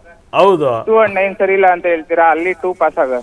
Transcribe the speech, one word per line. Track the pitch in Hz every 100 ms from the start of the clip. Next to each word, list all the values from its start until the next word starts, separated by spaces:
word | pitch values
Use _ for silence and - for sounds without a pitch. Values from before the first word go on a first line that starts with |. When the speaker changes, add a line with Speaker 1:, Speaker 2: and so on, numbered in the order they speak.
| - - _
Speaker 1:
ಹೌದು. | 139 190 180 139 117 113
Speaker 2:
ಟೂ | 220 214
and | 196
ನೈನ್ | 196 190
ಸರಿ | 196
ಇಲ್ಲ | 196 185
ಅಂತ | 175 175
ಹೇಳ್ತೀರಾ, | 170 156 165 165
ಅಲ್ಲಿ | 160 175
ಟೂ | 180 185
ಪಾಸ್ | 185 160 160
ಆಗ, | 135 123